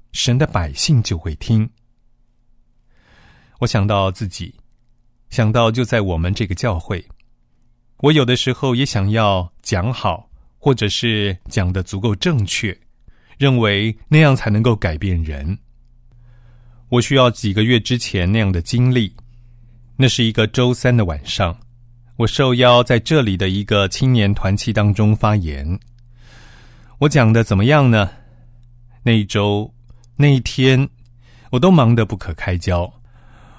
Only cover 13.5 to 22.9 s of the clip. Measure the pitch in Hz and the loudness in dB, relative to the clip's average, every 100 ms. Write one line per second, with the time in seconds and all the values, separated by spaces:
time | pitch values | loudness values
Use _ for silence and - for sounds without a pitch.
13.5 | 127 110 101 107 110 - 151 156 131 - | 2 2 0 -2 -6 2 4 4 2 0
14.5 | 104 117 110 87 80 98 87 78 71 73 | 0 2 0 -2 -4 -4 -2 -4 -6 -8
15.5 | 101 _ - _ _ - - - - - | -8 _ -20 _ _ -20 -20 -20 -20 -20
16.5 | - - - - 120 117 135 123 110 107 | -20 -20 -20 -4 -2 2 2 2 0 -4
17.5 | 98 110 120 - 123 - 101 90 113 101 | 0 2 2 0 -4 -4 -2 0 0 0
18.5 | 85 80 120 127 127 101 - - - - | -2 -2 0 0 0 -2 -6 -20 -20 -20
19.5 | - - - - - 131 - 113 107 110 | -20 -20 -20 -14 -2 0 2 -2 0 -2
20.5 | - 123 123 127 123 98 76 - - 92 | 0 0 0 0 2 0 -4 -8 -4 -4
21.5 | 80 - - - - - - 113 - 135 | -6 -16 -20 -20 -20 -16 -4 -2 0 0
22.5 | 123 123 123 123 | 4 6 6 4